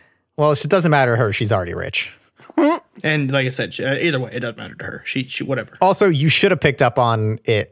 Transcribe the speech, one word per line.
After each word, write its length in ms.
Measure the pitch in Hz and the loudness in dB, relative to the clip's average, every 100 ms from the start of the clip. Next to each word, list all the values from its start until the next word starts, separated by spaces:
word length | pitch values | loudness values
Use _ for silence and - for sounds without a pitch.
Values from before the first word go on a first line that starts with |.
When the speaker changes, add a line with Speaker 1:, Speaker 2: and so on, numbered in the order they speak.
| _ _ _ - | _ _ _ -2
Speaker 1:
Well, 160 | 151 | 0
it 120 | 147 151 | 0 2
doesn't 220 | 190 165 | 2 4
matter 220 | 147 127 | 4 4
to 40 | 117 | 2
her. 140 | 113 | 0
She's 200 | 95 107 | 0 0
already 220 | 104 87 87 | 0 -2 -6
rich. 360 | 87 - - - _ _ - - 285 320 - - | -6 -6 -8 -10 _ _ -10 0 2 0 -6 -8
Speaker 2:
And 260 | 156 151 139 | -2 0 0
like 140 | 139 131 | 0 -2
I 60 | |
said, 200 | 127 104 - | -4 -6 -6
she, 100 | 123 | -4
uh, 80 | |
either 260 | 135 170 139 | -2 0 -2
way, 120 | 123 | -4
it 60 | 123 | -8
doesn't 180 | 120 110 | -8 -10
matter 160 | 107 | -14
to 100 | - | -14
her. 200 | - - - | -14 -12 -8
She, 220 | 135 131 | -6 -6
she, 160 | - | -8
whatever. 340 | - 131 - - | -6 -6 -6 0
Speaker 1:
Also, 300 | 185 196 202 | 0 4 2
you 180 | 151 156 | 2 2
should 220 | - 196 | 2 2
have 100 | 180 | 2
picked 220 | 156 135 | 2 2
up 160 | 127 - | 2 2
on 420 | 120 113 107 110 - | 0 0 -2 -2 0
it, 260 | 107 - | 0 -2